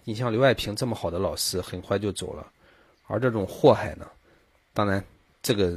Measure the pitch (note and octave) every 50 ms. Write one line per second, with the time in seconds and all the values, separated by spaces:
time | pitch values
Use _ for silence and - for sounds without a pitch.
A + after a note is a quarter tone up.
0 | - A#2 G#2+ A2 B2+ A#2+ G#2+ A#2 C3+ C3 A2+ - - A2 G2+ - - A#2+ A2 -
1 | - E2+ E2 F2 G2 E2 D2 - - - - F2+ - - F#2+ F2+ F2 - G2 G2
2 | G#2+ G2+ F2 - F2+ - - D2+ - - _ _ _ _ _ _ _ _ _ _
3 | _ - G2+ A2+ B2+ B2+ A2+ G#2+ F#2 - - - - C#3 A2 - - D#2+ D#2 -
4 | - - - _ _ _ _ _ _ _ _ _ _ _ - G#2+ G#2 G2+ F#2+ G2
5 | F#2+ - - _ _ _ _ _ - - A2 G2+ F#2+ F2 F2